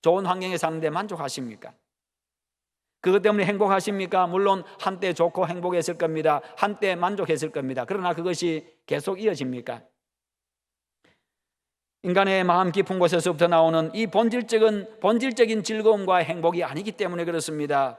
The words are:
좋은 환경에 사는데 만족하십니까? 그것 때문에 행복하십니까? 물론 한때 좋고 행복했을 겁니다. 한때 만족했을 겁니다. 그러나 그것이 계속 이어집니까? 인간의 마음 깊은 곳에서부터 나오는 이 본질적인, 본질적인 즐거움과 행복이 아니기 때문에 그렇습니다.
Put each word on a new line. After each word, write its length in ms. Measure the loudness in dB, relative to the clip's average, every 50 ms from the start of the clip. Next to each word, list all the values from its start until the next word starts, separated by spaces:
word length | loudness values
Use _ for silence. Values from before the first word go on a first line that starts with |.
좋은 240 | 2 2 2 2 2
환경에 320 | -2 -2 -2 -2 -4 -4 -2
사는데 320 | -2 -4 -4 -2 -4 -4
만족하십니까? 840 | -4 -4 -6 -6 -8 -8 -8 -8 -8 -8 -10 -10 -12 -14 -18 -20 -20 _ _ _ _ _ _ _ _ _ _ _ _ _ _ _ _ _ _ _ _ _ _ _ _ _ 0 2
그것 140 | 2 4
때문에 240 | 4 4 2 2 2
행복하십니까? 840 | 0 0 0 2 2 2 2 0 -2 -4 -4 -4 0 0 0 2 2
물론 380 | 0 2 2 2 2 0 -2 -10 -16 -6
한때 320 | -6 -6 -4 -2 -4 -4 0
좋고 340 | 0 0 0 0 -2 -2 -2
행복했을 500 | -4 -6 -4 -2 -2 -2 -2 -2 -4 -2
겁니다. 440 | -2 -2 -2 0 2 2 2 0 -2 -8 -4 -2
한때 360 | -2 -2 -2 -2 -2 -2 0
만족했을 580 | 0 -2 -2 -2 -2 -2 -2 -2 -2 -2 -6
겁니다. 340 | -6 -6 -6 -4 -4 -6 -4 -4
그러나 260 | -4 -2 -2 -2 -2
그것이 540 | -2 -2 -4 -4 -2 -2 -2 -2 -4 -6 -12 _ _ _
계속 360 | -6 -6 -4 -4 -4 -6 -2
이어집니까? 600 | -2 -2 -2 -2 -4 -6 -6 -8 -8 -10 -12 -12 -14 _ _ _ _ _ _ _ _ _ _ _ _ _ _ _ _ _ _ _ _ _ _ _ _ _ _ _ _ _ _ _ _ _ _ _ _ _ _ _ _ _ _ _ -6
인간의 400 | 0 2 2 2 4 2 2 2
마음 300 | 4 4 4 2 2 2
깊은 260 | 0 0 0 2 2
곳에서부터 480 | 2 4 4 2 2 0 2 2 2 4
나오는 440 | 6 6 6 6 4 2 0 0 -2
이 140 | -4 -4 0
본질적인, 920 | 2 2 2 2 2 0 -2 0 2 4 4 4 4 0 -6 -10 -12 -2
본질적인 640 | 0 2 2 2 0 -2 2 2 2 2 2 -2 -2
즐거움과 540 | -4 -4 2 4 4 4 4 2 2 2 2
행복이 480 | 2 0 -4 0 0 0 0 0 -4
아니기 260 | -4 -4 -8 -8 -8
때문에 320 | -6 -6 -6 -4 -4 -4 -4
그렇습니다. 720 | -2 -4 -4 -4 -4 -6 -6 -4 0 0 0 0 0 -4